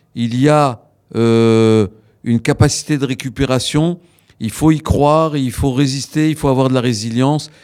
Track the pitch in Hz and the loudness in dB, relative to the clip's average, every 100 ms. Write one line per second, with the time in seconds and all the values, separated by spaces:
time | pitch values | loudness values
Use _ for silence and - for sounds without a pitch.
0 | _ 120 117 123 143 151 143 117 _ _ | _ -6 -4 0 2 4 2 -2 _ _
1 | _ 110 117 113 113 113 113 110 98 - | _ -2 2 4 4 4 4 4 0 -4
2 | _ _ - 117 113 143 147 - - 151 | _ _ -4 -2 0 2 2 0 -4 -4
3 | 127 131 131 113 135 127 - 151 165 180 | -4 -6 -8 -4 -2 -2 -2 -2 -2 -4
4 | _ _ _ - 113 - 156 156 - 143 | _ _ _ -10 -10 0 2 2 0 0
5 | 147 156 160 147 131 - 139 127 143 135 | 2 2 0 -2 -4 -2 -2 0 -2 -2
6 | 123 156 156 151 143 131 131 131 120 107 | -6 -2 -2 -2 0 0 0 0 0 -2
7 | 113 117 131 151 - - | -4 -2 0 -2 -6 -18